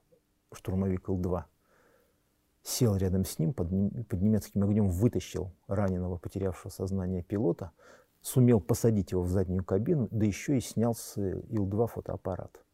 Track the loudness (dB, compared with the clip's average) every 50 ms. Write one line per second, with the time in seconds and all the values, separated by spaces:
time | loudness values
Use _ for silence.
0 | _ _ _ _ _ _ _ _ _ _ -20 -12 -6 -4 -2 0 0 0 -2 -2
1 | -2 -4 -4 -2 0 -2 -2 -4 -4 _ _ _ _ _ _ _ _ _ _ _
2 | _ _ _ _ _ _ _ _ _ _ _ _ _ -8 0 2 4 4 4 4
3 | 2 2 2 2 0 -2 -2 -2 -2 -2 0 -2 -2 0 0 0 0 0 -2 -6
4 | -6 -4 -2 0 2 2 2 2 0 -2 -2 0 2 2 4 4 4 2 2 2
5 | 2 2 2 0 -6 -6 -8 -8 -8 -8 -12 _ _ -4 -2 0 0 0 0 -2
6 | -2 -4 -4 -6 -8 -8 -6 -4 -4 -4 -4 -6 -12 -14 -8 -6 -4 -2 -2 -2
7 | -2 -2 -4 -4 -4 -4 -2 0 0 0 0 -2 -6 -14 _ _ _ -20 -20 -20
8 | _ _ _ _ -12 0 4 6 6 8 6 4 4 2 0 4 4 4 4 4
9 | 0 0 0 0 0 2 2 0 0 0 0 -2 0 0 0 0 2 2 2 2
10 | 0 0 0 2 2 2 0 -2 -2 0 0 0 0 -2 -2 0 0 0 0 -2
11 | -8 -10 -6 -4 -2 -2 -2 -4 -8 -4 -2 -2 0 0 0 0 0 0 -2 -8
12 | -8 -6 -8 -6 -4 -6 -6 -6 -8 -14 _ -20 _ _